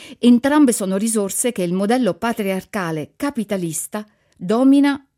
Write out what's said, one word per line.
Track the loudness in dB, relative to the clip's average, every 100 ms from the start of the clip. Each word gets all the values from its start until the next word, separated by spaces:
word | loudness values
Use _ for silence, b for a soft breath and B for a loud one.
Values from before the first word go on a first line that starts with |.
| B 0
Entrambe | 4 4 4 4 4
sono | 2 -2 -2
risorse | -2 -2 -2 -4 -4
che | -4
il | -4
modello | -2 0 0 0 -2
patriarcale | -4 -4 -4 -4 -6 -6 -4 -6 -8 _
capitalista | -6 -4 -4 -4 -4 -6 -8 -12 -12 _ _ _
domina | -2 2 4 6 4 0 -8